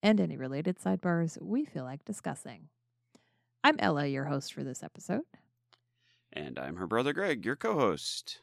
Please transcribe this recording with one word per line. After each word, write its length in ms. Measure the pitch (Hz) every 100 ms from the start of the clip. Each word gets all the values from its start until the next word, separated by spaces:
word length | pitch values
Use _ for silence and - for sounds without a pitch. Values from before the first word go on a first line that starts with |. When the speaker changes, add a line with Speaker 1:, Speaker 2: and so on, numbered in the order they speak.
Speaker 1:
and 160 | 202 214
any 180 | 175 139
related 420 | 131 135 175 180
sidebars 580 | 185 190 180 170 165 -
we 220 | 170 233
feel 200 | 302 -
like 200 | 127 139
discussing. 640 | - 208 - 143 - 107 156 _ _ _ _ _ _ _ _ _
I'm 120 | 277 311
Ella, 260 | 196 147 143
your 180 | 135 143
host 280 | 139 -
for 100 | -
this 180 | 135 131
episode. 420 | 160 - - 202 349 - _ _ _ _ _ _ _ _ _
Speaker 2:
And 260 | - 73 65
I'm 180 | 65 85
her 100 | 90
brother 260 | 110 135
Greg, 320 | 147 196 135
your 120 | 92 135
co-host. 800 | 226 196 117 78 - - - -